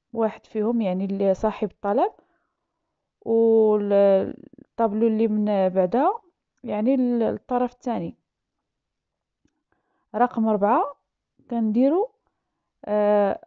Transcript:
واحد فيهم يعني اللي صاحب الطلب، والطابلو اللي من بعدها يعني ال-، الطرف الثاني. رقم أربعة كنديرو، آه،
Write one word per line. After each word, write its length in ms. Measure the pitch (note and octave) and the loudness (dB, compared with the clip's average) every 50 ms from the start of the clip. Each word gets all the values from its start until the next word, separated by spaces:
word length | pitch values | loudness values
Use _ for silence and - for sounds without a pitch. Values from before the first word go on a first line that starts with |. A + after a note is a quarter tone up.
| _ _ - | _ _ -6
واحد 340 | A3+ A3+ G#3+ - - - | -4 -4 -4 -4 -8 -16
فيهم 340 | _ - A3 G#3 A3 A#3+ A#3 | _ -6 -4 -2 -2 0 0
يعني 240 | A3 F#3 F3+ F#3 G3 | -2 -2 -2 -2 -4
اللي 300 | G3 G3 G3 G3+ G3 F#3+ | -4 -4 -2 0 0 0
صاحب 360 | - - G#3+ G#3 - A3 F#3+ | 0 -2 -4 -2 -4 -6 -8
الطلب، 420 | - _ - G3 G#3 B3+ F4 A4+ - _ _ _ _ _ _ _ _ _ _ _ _ _ _ _ _ _ _ _ _ _ | -8 _ -6 -2 0 0 0 -2 -4 _ _ _ _ _ _ _ _ _ _ _ _ _ _ _ _ _ _ _ _ _
والطابلو 1900 | _ - A#3 A3+ A3+ A3+ A3+ A3+ A3 G#3+ G#3+ G#3 G3+ G3+ G3+ G3+ G3+ G3 G3 F#3+ F#3+ - - - - - - - - _ _ - A3+ G#3+ G3+ G#3+ A3+ | _ -2 0 2 4 4 4 4 4 4 2 0 0 0 2 4 4 4 4 2 0 -2 -8 -12 -18 -20 -20 -20 -20 _ _ -2 -2 -2 0 0 0
اللي 220 | A3+ A3 G#3+ A3+ A3 | 0 2 2 0 0
من 400 | G#3+ G#3+ G#3 G#3 G#3 G3 F#3+ F#3 | 0 0 0 0 0 0 0 0
بعدها 520 | F3+ F#3+ F#3 F3 G#3 B3 C#4+ F4+ A#4 A#4 - _ _ _ _ _ _ _ - | 2 0 0 0 0 0 0 0 -2 -4 -10 _ _ _ _ _ _ _ -10
يعني 300 | A#3 G#3+ G#3 G#3+ B3 C#4 | -8 -6 -2 0 0 0
ال-، 280 | C4 B3+ B3 A#3+ A#3 A3+ | 2 0 0 0 0 0
الطرف 500 | G#3 G#3 G#3+ - - B3 B3 B3+ A#3+ - | -2 -2 -6 -8 -6 -4 -4 -4 -4 -6
الثاني. 440 | _ - B3+ A3+ G3+ E3+ E3 - - _ _ _ _ _ _ _ _ _ _ _ _ _ _ _ _ _ _ _ _ _ _ _ _ _ _ _ _ _ _ _ _ _ _ _ _ _ _ - | _ -8 -8 -6 -6 -6 -8 -10 -14 _ _ _ _ _ _ _ _ _ _ _ _ _ _ _ _ _ _ _ _ _ _ _ _ _ _ _ _ _ _ _ _ _ _ _ _ _ _ -2
رقم 340 | A3 A#3+ A#3+ - A#3 A3 A3 | -2 -2 0 0 -2 0 0
أربعة 480 | G#3+ G3+ G3 G3+ A#3 D#4 - C#5+ C#5 - _ _ _ _ _ _ _ _ _ _ | 0 0 2 2 2 0 0 -2 -6 -14 _ _ _ _ _ _ _ _ _ _
كنديرو، 600 | A#3+ A#3 A3 A3 G#3 A#3+ B3+ C#4 D#4 F#4 A4 C5+ - _ _ _ _ _ _ _ _ _ _ _ _ _ - | -6 -4 -2 -2 2 2 2 4 2 2 -2 -4 -6 _ _ _ _ _ _ _ _ _ _ _ _ _ -8
آه، 560 | - G#3 G#3 G#3 G#3 G#3 G#3 G3+ G3 - - - | -4 -2 0 2 2 2 2 2 0 -2 -4 -8